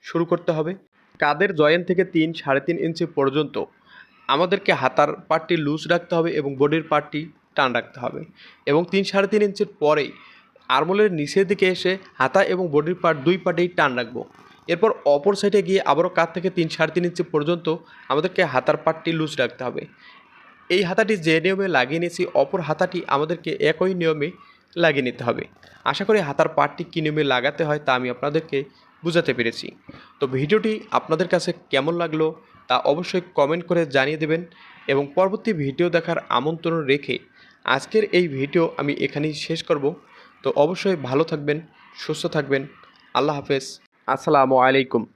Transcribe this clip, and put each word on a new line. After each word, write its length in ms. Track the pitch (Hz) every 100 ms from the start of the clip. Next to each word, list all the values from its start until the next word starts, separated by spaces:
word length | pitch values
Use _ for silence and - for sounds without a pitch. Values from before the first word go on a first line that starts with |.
শুরু 200 | - 165 170
করতে 200 | 170 170
হবে। 200 | 160 156 190 _ _ _ _
কাঁধের 300 | 147 147 202 165
জয়েন্ট 240 | 151 170 180
থেকে 160 | 175 185
তিন, 140 | 170 160 160
সাড়ে 200 | - 135 139
তিন 100 | 165 160
ইঞ্চি 180 | 165 165 -
পর্যন্ত 400 | 139 139 147 117 82 _ _ - - _ -
আমাদেরকে 380 | 139 175 190 - 160
হাতার 280 | 131 - 147 156 -
পার্টটি 280 | 160 160 170
লুজ 180 | 143 156 151
রাখতে 200 | 175 170
হবে 160 | 170 165 151
এবং 100 | 139 135
বডির 240 | 143 160 156
পার্টটি 300 | 151 147 151 160 _ _
টান 160 | - 135 117
রাখতে 220 | - -
হবে। 200 | 123 - - - - _ -
এবং 140 | 147 175
তিন, 100 | 196 196
সাড়ে 180 | 196 196
তিন 100 | 214
ইঞ্চির 280 | 208 196 202 -
পরে 240 | 147 156 131 - - - _ _ _
আরমোলের 400 | 131 156 196 214 170
নিচের 260 | 147 190 190
দিকে 160 | 196 190
এসে 180 | 180 180 190 - -
হাতা 200 | 131 190 196
এবং 120 | 185 180
বডির 240 | 147 151 180
পার্ট 140 | 175 156 135
দুই 100 | 185
পার্টেই 240 | - 170 175 175
টান 140 | 151 123
রাখবো। 220 | 117 120 - - - - -
এরপর 220 | 165 214 - -
অপর 200 | 143 190 196
সাইডে 200 | 202 202 170
গিয়ে 120 | 190 -
আবারও 200 | 143 165 165
কাঁধ 140 | 165 170
থেকে 120 | 175 175
তিন, 100 | 160
সাড়ে 180 | - 160
তিন 100 | 156 175
ইঞ্চি 140 | 170 170
পর্যন্ত 340 | 156 147 170 165 165 - - -
আমাদেরকে 340 | 135 180 180 170
হাতার 260 | 127 127 151
পার্টটি 260 | - 160 -
লুজ 200 | 165 156 151
রাখতে 200 | 123 -
হবে। 180 | 123 139 - _ - - _ - - _ _
এই 120 | 180 180
হাতাটি 260 | 185 214 214 160
যে 80 | 160
নিয়মে 220 | 165 190 196
লাগিয়ে 320 | 147 127 160
নিয়েছি, 200 | 175 170 185 -
অপর 180 | 139 185 147
হাতাটি 300 | 151 185 180 -
আমাদেরকে 360 | 143 156 165 - 151 147
একই 220 | 151 185 185
নিয়মে 280 | 165 156 147 - - _ _ -
লাগিয়ে 300 | 170 139 127
নিতে 140 | -
হবে। 200 | 120 117 - _ - - -
আশা 140 | 143 196
করি 100 | 214 156
হাতার 200 | 139 156 151
পার্টটি 260 | 143 - 170
কী 60 | 170
নিয়মে 180 | 156 151 147
লাগাতে 300 | 127 123 147 160
হয় 120 | 147 147
তা 40 | 127
আমি 100 | 127
আপনাদেরকে 440 | 123 143 151 156 139 147 _ _ _
বোঝাতে 300 | 165 170 170 123
পেরেছি। 280 | 117 - - - _ - - _
তো 80 | 131 131
ভিডিওটি 360 | 147 214 220 214 - 127
আপনাদের 300 | - 160 170
কাছে 220 | 180 175 170 _
কেমন 240 | 139 143 170
লাগলো 240 | 170 156 160 165 _ - _
তা 100 | 127 -
অবশ্যই 300 | 147 180 185 175 -
কমেন্ট 240 | 143 170 175
করে 160 | 175 160 135
জানিয়ে 220 | 135 156
দেবেন 200 | 151 160 175 - - - -
এবং 160 | 139 143
পরবর্তী 360 | 160 190 208 226 180
ভিডিও 240 | 139 131 175 165
দেখার 220 | 165 131 - 117
আমন্ত্রণ 400 | 139 165 165 165 143
রেখে 240 | 143 143 127 - _ - _
আজকের 400 | - 131 - 220 214
এই 140 | 180 175
ভিডিও 360 | 135 139 175 165 -
আমি 140 | 143 143
এখানেই 300 | - 147 151 151 -
শেষ 140 | 160 -
করব। 160 | 156 139 180 _ - - _
তো 60 | 139 135
অবশ্যই 400 | 147 180 196 180 127
ভালো 160 | 131
থাকবেন, 340 | 160 156 147 147 165 _ - -
সুস্থ 220 | - 151 170
থাকবেন। 360 | 160 135 139 139 - - _ _
আল্লাহ 220 | 120 143 143
হাফেজ, 300 | - 139 135 - _ _ -
আসসালামু 480 | 135 - 147 131 131
আলাইকুম। 420 | 127 135 127 120 101